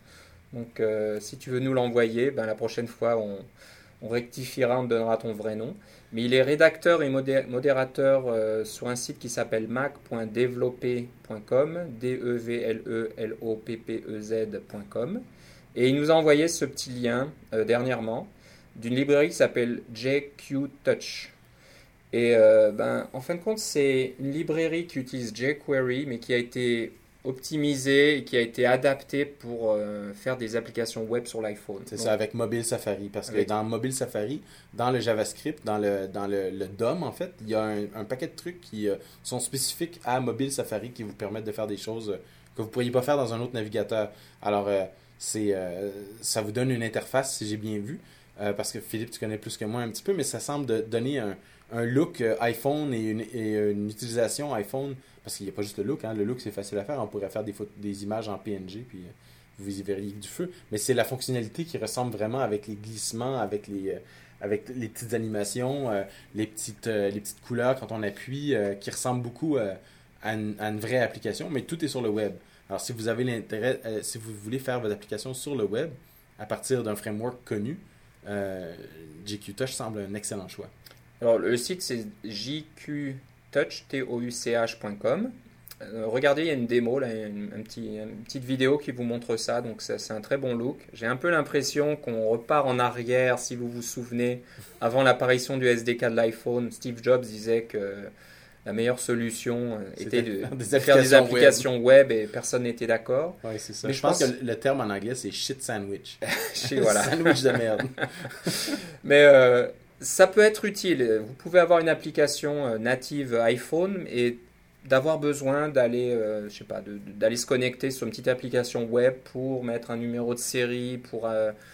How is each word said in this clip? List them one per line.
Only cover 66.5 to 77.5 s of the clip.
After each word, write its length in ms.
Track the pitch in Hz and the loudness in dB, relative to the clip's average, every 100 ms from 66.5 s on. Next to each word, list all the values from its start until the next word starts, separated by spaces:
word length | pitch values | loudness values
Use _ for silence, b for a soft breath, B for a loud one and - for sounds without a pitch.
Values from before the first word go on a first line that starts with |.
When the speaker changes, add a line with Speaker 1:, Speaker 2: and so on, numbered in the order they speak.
| - - 107 117 | -6 -12 -6 -2
Speaker 2:
euh, 240 | 104 101 | 0 0
les 100 | 104 | -2
petites 220 | - - | -8 -12
couleurs 360 | - 117 123 - | -6 0 2 0
quand 140 | 135 | -4
on 100 | 113 | -4
appuie, 520 | 104 - 127 139 147 | -4 -6 -8 -6 0
euh, 200 | 117 101 | 2 2
qui 160 | 101 - | -2 -8
ressemblent 320 | - 127 123 | -4 -2 -2
beaucoup, 360 | 120 120 160 135 | -4 -4 0 0
euh, 160 | 101 92 B B B - | 0 -6 B B B -10
à 100 | 107 | -6
une, 220 | 110 107 104 | -4 -4 -4
à 120 | 107 | -6
une 100 | 107 | -4
vraie 200 | 110 127 | -2 0
application, 500 | 110 - 110 - 180 | 0 -2 -6 -6 -4
mais 120 | 135 | -6
tout 220 | - 165 | -4 -4
est 40 | 147 | -4
sur 120 | 131 | -2
le 80 | 113 | 0
web. 240 | 107 101 92 b b - | 0 -2 -4 b b -10
Alors, 100 | 95 | -8
si 120 | - | -8
vous 160 | 113 110 | -6 -4
avez 140 | 113 | -2
l'intérêt, 560 | 127 117 - 110 123 - | -2 -4 -6 -2 -2 -2
euh, 160 | 113 107 | -4 -6
si 140 | - 110 | -6 -10
vous 160 | 110 | -12
voulez 260 | 104 107 131 | -12 -8 -6
faire 220 | 131 123 | -4 -4
votre 140 | 110 | -4
application 400 | 101 - 131 131 | -6 -8 -10 -8
sur 200 | 131 147 | -10 -6
le 100 | 135 | -2
web, 260 | 101 110 160 127 b b _ - | -2 -2 -4 -10 b b _ -14
à 80 | 107 | -8
partir 360 | 113 - 127 | -6 -2 -2
d'un 140 | 107 104 | -2 -6
framework 480 | 110 107 123 123 | -6 -6 -6 -8
connu, 340 | - | -6